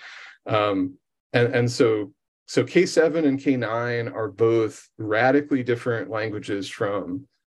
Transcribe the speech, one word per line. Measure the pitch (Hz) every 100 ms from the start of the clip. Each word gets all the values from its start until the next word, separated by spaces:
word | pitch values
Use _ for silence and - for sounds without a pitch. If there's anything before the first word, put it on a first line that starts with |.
| - - - - -
Um, | 110 104 98 92 - _ _ _
and, | 123 120
and | 120 120
so, | 117 120 110 101 _ _ _ _
so | -
K | 117 170 180
seven | - 160 156 151
and | 135
K | 147 131
nine | 110 113 120 120 117
are | - 107
both | 95 113 113 110 - - _
radically | 110 107 123 139 147 139
different | 123 120 - 113 95
languages | 110 110 104 107 101 92
from, | - 107 101 85 90 - _